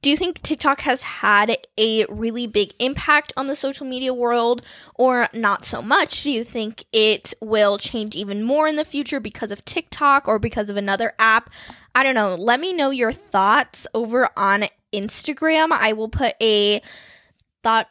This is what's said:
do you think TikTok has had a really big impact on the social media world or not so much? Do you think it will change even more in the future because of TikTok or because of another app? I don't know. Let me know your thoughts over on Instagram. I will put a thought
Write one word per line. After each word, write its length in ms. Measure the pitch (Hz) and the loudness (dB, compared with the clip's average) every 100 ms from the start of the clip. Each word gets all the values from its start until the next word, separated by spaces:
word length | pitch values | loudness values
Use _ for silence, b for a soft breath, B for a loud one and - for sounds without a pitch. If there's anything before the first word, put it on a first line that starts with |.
do 80 | 277 | 2
you 60 | 294 | 0
think 260 | 359 330 | -2 -6
TikTok 400 | - 311 302 277 | -6 -2 0 0
has 220 | 302 254 | -2 -4
had 540 | - - - 202 214 220 - - | -4 -4 2 4 4 -2 -6 -2
a 280 | 226 220 214 | 0 2 -2
really 420 | 208 226 226 240 | -2 -6 -6 -2
big 260 | 214 202 - | -2 -2 -2
impact 540 | 254 285 - 294 302 - | -4 -4 2 2 0 -6
on 120 | 277 | -6
the 100 | 294 | -4
social 280 | 269 277 269 | -6 -6 -10
media 280 | 254 262 | -6 -4
world 480 | 254 240 240 233 240 B B B B | -2 0 2 2 0 B B B B
or 320 | 262 247 233 | 2 2 0
not 320 | 226 220 202 - | 0 0 0 -4
so 160 | - | -8
much? 420 | 208 330 311 - | 2 2 2 -2
Do 80 | 294 | -2
you 140 | 247 233 | -4 -4
think 400 | 240 220 220 - | -6 -8 -10 -2
it 400 | 220 214 214 - - | 2 2 2 -4 -10
will 360 | 220 214 208 202 | -2 2 2 2
change 380 | - 233 214 214 | -4 -6 -8 -8
even 280 | 202 202 | -8 -4
more 260 | 226 285 311 | 0 2 2
in 80 | 302 | 0
the 80 | 302 | -4
future 340 | 285 285 277 | -6 -6 -6
because 320 | 220 - 220 | -8 -10 -10
of 140 | 202 - | -10 -6
TikTok 640 | - - - 285 277 277 | -8 -8 0 2 2 2
or 100 | 214 | 0
because 300 | 226 226 208 | 0 -2 -4
of 80 | 202 | -4
another 340 | 202 196 226 - | -2 -2 -2 2
app? 300 | 220 220 - B B B B 247 | 4 4 0 B B B B 2
I 80 | |
don't 120 | 269 254 | 4 2
know. 200 | 208 180 | 0 0
Let 240 | 214 247 | 2 2
me 140 | 359 | 0
know 160 | 349 277 | -2 -2
your 220 | 269 226 | 0 -2
thoughts 760 | 226 - 196 196 247 254 - - | -2 -2 2 4 4 0 -8 -8
over 360 | 220 226 247 247 - | -6 -2 0 0 2
on 300 | 196 202 208 _ _ | 2 2 0 _ _
Instagram. 760 | 208 208 - - 285 320 311 320 | -8 -6 -8 -8 -2 2 2 2
I 220 | - 220 | 2 0
will 160 | 220 220 | 0 -4
put 240 | - 247 - | -2 -2 0
a 400 | 226 208 208 208 B B B B B B _ _ | 2 4 2 0 B B B B B B _ _
thought 240 | 226 226 220 | 0 0 0